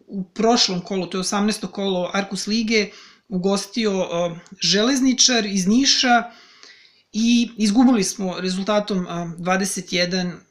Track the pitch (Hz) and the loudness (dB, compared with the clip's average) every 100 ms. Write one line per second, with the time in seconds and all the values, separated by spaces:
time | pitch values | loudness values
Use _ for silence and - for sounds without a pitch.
0 | - 196 185 - 220 240 - 180 175 196 | -12 -10 -8 -2 2 2 2 -2 -4 -6
1 | 170 190 180 208 208 208 185 - 196 180 | -4 -4 -4 0 0 -2 -6 -6 -4 -2
2 | 175 196 196 190 - 220 220 226 202 - | -2 -4 -6 -6 -4 -2 0 0 0 -6
3 | - _ - 185 190 196 - - 214 190 | -20 _ -8 -2 0 0 -2 -2 0 0
4 | 175 170 175 165 - 190 165 190 233 277 | -2 -2 -4 -6 -16 -6 0 2 2 2
5 | 262 247 - 240 208 196 180 233 269 - | 2 4 4 2 0 0 2 2 4 2
6 | 254 240 233 - - _ - - _ _ | 4 2 2 -10 -20 _ -20 -20 _ _
7 | _ 214 233 240 233 - 214 208 254 233 | _ -2 2 2 2 -2 0 6 6 6
8 | 185 - 190 175 185 185 196 208 202 190 | 2 -2 -6 -4 -4 -4 0 0 0 -4
9 | 175 170 170 165 175 190 196 - 180 180 | -4 -6 -8 -6 -2 0 0 -6 -4 -2
10 | 175 185 180 151 - | -2 -2 -4 -8 -16